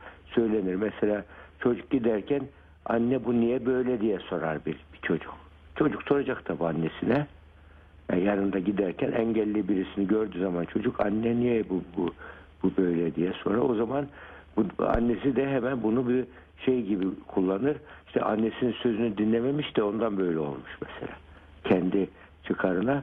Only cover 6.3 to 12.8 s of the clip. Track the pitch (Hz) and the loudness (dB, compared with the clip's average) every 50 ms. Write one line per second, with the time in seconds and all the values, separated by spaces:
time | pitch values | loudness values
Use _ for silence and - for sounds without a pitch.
6.3 | 127 - - - 82 73 85 82 76 82 82 78 - - - 104 120 147 151 - | -4 -4 -4 -6 -4 -2 -2 -2 0 0 -2 -2 -4 -2 0 0 2 2 0 -2
7.3 | - - - - - - - - - - - - - - - - 90 90 92 104 | -8 -18 -20 -20 -20 -20 -20 -20 -20 -20 -20 -20 -20 -12 -6 -2 0 2 2 2
8.3 | 104 98 98 98 95 95 87 101 101 95 101 87 85 - 135 - - 117 113 117 | 2 2 0 0 0 0 0 0 0 2 0 0 0 -2 -2 0 0 0 0 2
9.3 | 110 113 104 107 104 107 95 95 104 92 92 - - 98 98 92 107 107 110 101 | 2 2 0 2 0 0 0 0 0 0 -2 -2 -2 -2 0 2 2 2 0 -2
10.3 | 90 87 95 95 87 87 85 - - 110 104 123 - - 104 104 104 110 117 117 | -2 -2 -2 0 0 -2 -4 -2 -4 -2 -2 -2 0 0 0 0 0 0 0 2
11.3 | 117 120 123 123 117 110 101 - 95 87 85 - - 98 87 82 - - - - | 2 2 2 2 2 0 0 0 -2 -4 -4 -4 -4 -4 -4 -4 -4 -8 -14 -18
12.3 | - - - - - - - 95 - 95 | -18 -18 -20 -20 -8 -2 -2 0 2 2